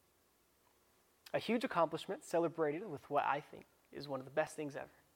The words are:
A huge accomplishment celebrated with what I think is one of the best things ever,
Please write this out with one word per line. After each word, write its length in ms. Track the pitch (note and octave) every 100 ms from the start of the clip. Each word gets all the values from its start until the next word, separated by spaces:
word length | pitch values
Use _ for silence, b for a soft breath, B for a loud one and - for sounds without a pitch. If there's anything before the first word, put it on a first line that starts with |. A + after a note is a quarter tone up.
| _ _ _ _ _ _ _ _ _ _ _ _ -
A 60 | C#3+
huge 240 | - A#3
accomplishment 600 | C4+ F3 D#3 D#3+ - G3
celebrated 600 | - E3+ E3 D#3 D3+ D#3
with 240 | G#3+ C#3 -
what 160 | C#3+
I 160 | G#2+ C#3+
think 280 | - - - _ _
is 160 | C#3+ C#3+
one 100 | C3
of 80 | C3+
the 60 |
best 240 | D3+ D3+ -
things 180 | D3
ever, 160 | C3+ C3 - _